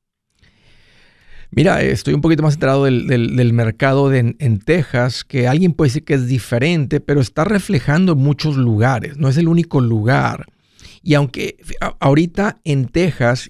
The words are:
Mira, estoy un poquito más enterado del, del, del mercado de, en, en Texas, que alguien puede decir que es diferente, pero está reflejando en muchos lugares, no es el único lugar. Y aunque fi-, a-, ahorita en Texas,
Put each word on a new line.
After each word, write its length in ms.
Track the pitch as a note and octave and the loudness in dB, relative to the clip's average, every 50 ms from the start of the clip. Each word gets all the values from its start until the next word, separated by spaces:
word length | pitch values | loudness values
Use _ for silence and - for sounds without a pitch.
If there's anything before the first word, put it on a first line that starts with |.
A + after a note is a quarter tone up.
| _ _ _ _ _ _ _ _ _ _ _ _ _ _ _ _ _ _ _ _ _ _ _ _ _ - - - - - | _ _ _ _ _ _ _ _ _ _ _ _ _ _ _ _ _ _ _ _ _ _ _ _ _ -20 -20 -20 -20 -4
Mira, 280 | - A#2 D#3 F#3+ F3 C#3+ | 0 2 2 2 2 2
estoy 320 | C3+ C3 B2+ - - C#3+ | 0 0 -2 -2 -2 -2
un 80 | D3 D3 | -2 0
poquito 220 | D3+ D#3+ E3 D3+ | 2 2 2 2
más 120 | D#3 D#3 C#3+ | 2 0 0
enterado 300 | D#3+ - C3+ C3+ C#3 C#3 | 0 0 0 2 2 2
del, 220 | C3+ B2+ A#2+ - | 2 0 0 0
del, 300 | - B2+ A#2+ A#2 A#2+ B2 | 0 0 0 0 0 0
del 160 | B2+ B2 A#2 | 0 2 2
mercado 580 | A#2 A#2+ A2+ A2 G#2+ - C#3+ C3+ C3+ C#3 C#3 C3+ | 2 2 0 0 -2 0 0 0 2 2 2 2
de, 80 | C3+ B2+ | 2 2
en, 180 | A#2 A#2 - - | 0 0 -2 -2
en 180 | D3 A#2+ G#2+ F#2+ | -2 0 0 0
Texas, 640 | - D3 D#3+ F3+ - - - B2 B2 B2+ - - | 0 0 0 0 0 -2 -2 -2 -2 -2 -2 -6
que 240 | - - - C3 A#2+ | -10 -6 -2 -2 0
alguien 260 | B2 C#3 E3 F#3+ F3 | 2 2 2 2 2
puede 160 | - - D#3+ C3 | 2 2 0 0
decir 160 | A#2 - - | 0 -2 -2
que 100 | - D3 | -2 -2
es 120 | C3+ B2 | -2 0
diferente, 760 | B2 C3+ A#2 - - B2 A#2+ C3 E3+ F3 D#3+ C3+ - D3+ C#3+ | 0 -2 -4 -2 -4 -2 -2 0 0 0 0 -2 -2 -4 -4
pero 200 | - - C#3+ D3 | -2 0 0 0
está 240 | B2 - - D3+ D#3+ | 0 0 -2 -2 -2
reflejando 680 | G3 G#3+ G3 - - G3 C3 - C#3+ C#3+ E3+ F#3 F3+ | 0 0 -2 -2 -2 -2 -2 0 0 2 2 2 2
en 60 | E3 C3 | 2 2
muchos 380 | C3+ D3 C#3+ - - D#3 C#3+ | 2 2 0 0 -2 -2 0
lugares, 600 | C3+ B2+ A#2+ G#2+ G#2 A#2 C3 C3 G#2+ - - C#3+ | 0 0 2 2 2 2 0 0 -2 -4 -8 -6
no 120 | C#3+ D3 C3+ | -2 -2 0
es 80 | C3 | 2
el 100 | E3 E3+ | 2 2
único 340 | D#3+ E3+ E3+ E3 - - C#3 | 2 2 2 0 0 0 0
lugar. 640 | B2 A2+ A2+ G#2+ G#2 A#2+ C#3 C#3 C3 A#2 - - - - _ _ _ _ _ _ - - - - | 0 0 0 0 0 0 0 0 0 -2 -4 -8 -12 -18 _ _ _ _ _ _ -20 -20 -20 -8
Y 120 | - F3+ C#3+ | -2 0 0
aunque 420 | C#3+ C#3+ B2 - - - - - _ | 0 0 -2 -4 -8 -8 -10 -10 _
fi-, 140 | - - - - | -14 -12 -8 -8
a-, 160 | - A3+ - - | -8 -8 -6 -2
ahorita 600 | - C#3 C#3 D3+ F3 F3 - G3 G3+ A3 - - - | 0 2 2 2 2 0 -2 -2 -4 -4 -4 -6 -4
en 240 | D#3+ C#3+ C3+ B2+ - | -2 -2 -2 -2 -2
Texas, 600 | - E3 F#3 E3+ - - B2 A#2+ B2+ B2+ - - | -2 0 0 0 0 0 0 0 0 -2 -6 -10